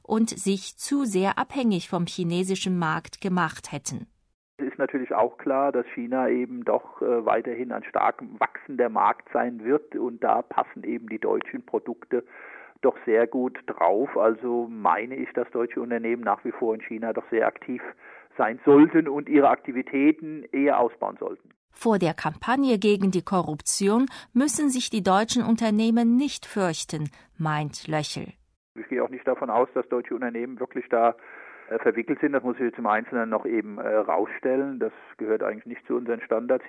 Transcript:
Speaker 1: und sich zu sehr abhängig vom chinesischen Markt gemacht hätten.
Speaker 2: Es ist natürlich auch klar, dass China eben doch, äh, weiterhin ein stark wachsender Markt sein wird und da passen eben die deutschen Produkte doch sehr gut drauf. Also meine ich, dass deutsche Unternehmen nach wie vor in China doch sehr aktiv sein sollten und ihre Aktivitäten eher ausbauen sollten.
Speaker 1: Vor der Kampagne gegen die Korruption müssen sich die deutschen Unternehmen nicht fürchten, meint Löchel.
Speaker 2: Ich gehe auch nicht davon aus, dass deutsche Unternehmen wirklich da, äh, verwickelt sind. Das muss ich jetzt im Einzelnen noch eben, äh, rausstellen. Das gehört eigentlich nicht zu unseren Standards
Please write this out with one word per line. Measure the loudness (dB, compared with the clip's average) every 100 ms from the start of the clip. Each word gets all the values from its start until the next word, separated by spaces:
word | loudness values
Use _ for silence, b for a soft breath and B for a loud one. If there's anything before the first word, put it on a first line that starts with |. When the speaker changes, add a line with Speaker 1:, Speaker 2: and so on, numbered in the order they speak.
Speaker 1:
und | -2 0 0
sich | 0 -2 -2 -4 -10
zu | -2 0 2
sehr | 2 2 0
abhängig | -2 0 2 2 0
vom | -2 -2
chinesischen | -4 -2 0 0 -2 0 0
Markt | 0 -2 -6 -8
gemacht | -2 0 0 -4 -10
hätten. | -8 -8 -10 -12 _ _ _ _ -8
Speaker 2:
Es | -6
ist | -2
natürlich | -2 -2 -2
auch | 0 0 0
klar, | -2 0 2
dass | 0 -2
China | -6 -4 0 0
eben | 0 -2 -4 -2
doch, | -2 -2 -4
äh, | 0 2 2
weiterhin | 0 0 -6 -6
ein | -8 -4
stark | 0 0 0 -6 -4
wachsender | -4 -4 -8 -2 0
Markt | 4 2 2 -2
sein | -2 -2 -4
wird | 0 0 0 -6
und | -6 -2
da | 0 2
passen | 0 -2 -4 -4
eben | -8 -6 -6
die | -4
deutschen | -2 -2 -4 -10 -6
Produkte | -6 -6 -10 -4 -4 -4 B B B B B
doch | 0 0 2
sehr | 2 4
gut | 0 -2 -4 -8
drauf. | 2 4 4 0 2
Also | 2 2 -2 -2 -4
meine | 0 2 2 0 -6
ich, | -6
dass | -4 -4
deutsche | -2 -4 -4
Unternehmen | -4 -2 -2 -2
nach | 0 -2
wie | -2
vor | -2 -2 -2
in |
China | -4 -8 -4
doch | -4 -2
sehr | 0 0
aktiv | -2 -8 -10 -10 -16 B B B -2
sein | -2 2 8
sollten | 10 10 6 2
und | -2 2
ihre | 6 6
Aktivitäten | 4 -2 -6 -2 2 4 2 -2 -12 -6
eher | 0 2 4
ausbauen | 2 0 -6 -6
sollten. | -8 -10 _ _ _ -2
Speaker 1:
Vor | 2 2
der | 2
Kampagne | 0 -4 -4 -2 2 2 4
gegen | 4 4 2
die | 0
Korruption | 0 -2 -2 -4 -2 0 2 4 2 B B
müssen | 0 2 2 0
sich | 0 -2
die | 0
deutschen | 4 4 2 0
Unternehmen | 2 2 2 2 4 4 4 4
nicht | 2 -4 -8
fürchten, | -2 0 -2 -6 -6 -6 b b -6
meint | -2 -2 -4 -6 -4
Löchel. | -2 -2 -6 -10 -16 _ _ _ -14
Speaker 2:
Ich | -6
gehe | -2
auch | -2
nicht | -4 -4
davon | -2 0
aus, | 0 2
dass | 0 -2
deutsche | -4 -4 -6
Unternehmen | -6 -6 -8 -8
wirklich | -8 -8 -2
da, | 2 4 2 B B B B B
äh, | -2
verwickelt | 0 0 0 0
sind. | 0
Das | 0
muss | -2 -2
ich |
jetzt | -4 -2
im | 0
Einzelnen | 0 0 -4 -2
noch | -2 0
eben, | -2 -4 -6
äh, | 0
rausstellen. | 0 2 0 0 -2 -2 0 -2 -2
Das | -6 -6 -18 -8
gehört | -2 0
eigentlich | 0 -4 -10
nicht | -12 -4
zu | -4
unseren | -2 -4
Standards | -2 -2 0 -2